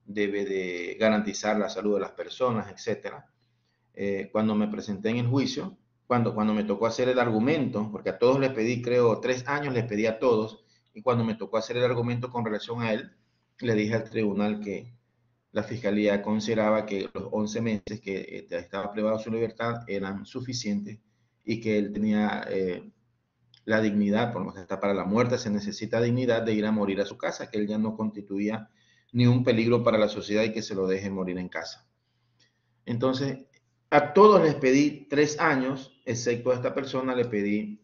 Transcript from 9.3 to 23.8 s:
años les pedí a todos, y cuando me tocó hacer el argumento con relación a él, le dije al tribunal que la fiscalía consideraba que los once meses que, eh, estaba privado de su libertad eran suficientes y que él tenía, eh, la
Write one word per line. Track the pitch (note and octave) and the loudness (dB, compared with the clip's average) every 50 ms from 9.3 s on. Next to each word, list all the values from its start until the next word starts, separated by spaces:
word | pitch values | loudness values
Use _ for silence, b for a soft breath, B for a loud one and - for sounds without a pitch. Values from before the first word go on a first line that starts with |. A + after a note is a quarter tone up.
| B2+ B2+ B2+ - | -2 -2 -2 -4
años | C#3+ D3 D3 C#3+ B2+ | -4 -4 -2 -2 -2
les | A#2 - | -2 -2
pedí | - G#2 G#2 A2 | -2 -2 0 0
a | A2+ A2 - | 0 0 2
todos, | - B2+ A#2 G#2+ A2 A2 - b b b b b b _ _ | 2 4 4 4 0 -2 -8 b b b b b b _ _
y | G#2+ G#2+ | -4 -2
cuando | B2+ A#2+ A#2 A2+ | 0 2 2 2
me | A2+ G#2 | 0 -2
tocó | - G2+ - - | -4 -6 -4 -2
hacer | A2 A2 - A#2+ B2 | -4 -2 -2 0 0
el | B2 | 2
argumento | A#2+ B2 A#2+ A#2 A#2+ A#2+ A#2+ B2 A#2+ | 2 2 0 0 -2 -2 -4 -4 -4
con | B2 A#2+ A2+ | -4 -4 -2
relación | A2 G#2+ G#2 - - A#2 A#2+ A#2 | -2 -4 -4 -4 -6 -6 -4 -2
a | A2+ G#2+ | 0 0
él, | A#2 D3+ - - _ _ _ _ _ _ _ _ _ | -2 -2 -8 -16 _ _ _ _ _ _ _ _ _
le | B2+ A#2+ A2 | -2 0 2
dije | G#2+ G#2+ G#2+ A#2 | 2 2 2 0
al | A2 G#2 | -2 -2
tribunal | - A#2+ A2+ A2 G#2 G2 G2 G#2 G#2+ G#2+ G#2 | -2 -2 0 0 0 0 0 0 0 -2 -4
que | G#2 G2+ F#2+ F#2 - - - _ _ _ _ _ _ _ _ _ _ _ - | -6 -8 -8 -8 -10 -14 -20 _ _ _ _ _ _ _ _ _ _ _ -4
la | G#2+ G#2 | -4 -4
fiscalía | - A#2 - - G2+ G2+ G#2 G#2 G#2 G2+ G2+ G#2 | -4 -6 -4 -2 0 2 4 4 4 2 2 0
consideraba | G#2+ G#2+ A2 G#2+ A#2+ A2+ G#2+ G#2+ G#2+ G#2+ G#2+ G#2 | 0 -2 -2 0 0 0 2 2 2 2 2 0
que | G#2+ G2+ G2 F#2+ - - | -2 -4 -4 -4 -6 -8
los | F#2+ G2 G2 | -10 -10 -6
once | - G#2+ G#2+ G#2+ G#2+ A#2 | -4 -2 -2 -2 -4 -4
meses | A2+ A#2 A2 G2+ - - G#2+ G#2+ | -2 -2 -2 -2 -4 -8 -12 -10
que, | - G2 G2 F#2 | -8 -6 -6 -6
eh, | - - F2 G2 - - | -6 -8 -12 -14 -12 -8
estaba | F2 E2+ F2 - - G2 F#2 - G2+ | -8 -8 -8 -6 -8 -6 -6 -6 -4
privado | G#2+ G#2+ G#2+ A2 G#2+ | -2 -2 0 0 -2
de | - | -4
su | A#2 | -4
libertad | A2 A2+ A#2 G#2+ - - A#2 A#2+ A#2 A#2 - | -2 -2 -2 -4 -4 -4 -4 -4 -4 -4 -6
eran | - G2 G2 F#2+ F#2+ G2 G2 G2 | -6 -6 -4 -4 -4 -6 -8 -10
suficientes | - - C3 B2 B2+ A#2 - - G#2 G#2 G2+ G2+ G#2+ A2 - _ _ _ _ _ _ _ _ _ | -10 -10 -10 -8 -8 -8 -6 -4 -2 -4 -4 -4 -6 -12 -16 _ _ _ _ _ _ _ _ _
y | - A2+ A2+ | -6 -6 -2
que | - A2+ G#2+ G#2+ | -2 0 0 0
él | G2+ G2 - | 0 0 -2
tenía, | G2+ G#2+ G#2+ G#2 G#2 G#2+ G#2 - - - - | -2 0 2 2 2 2 0 -2 -4 -4 -4
eh, | G2 F#2+ F#2+ F2+ F2 F2 - - - _ _ _ _ _ _ _ _ _ _ _ _ - _ | -2 -2 -2 -2 -2 -6 -10 -14 -20 _ _ _ _ _ _ _ _ _ _ _ _ -16 _
la | - A2 A2 | 0 2 2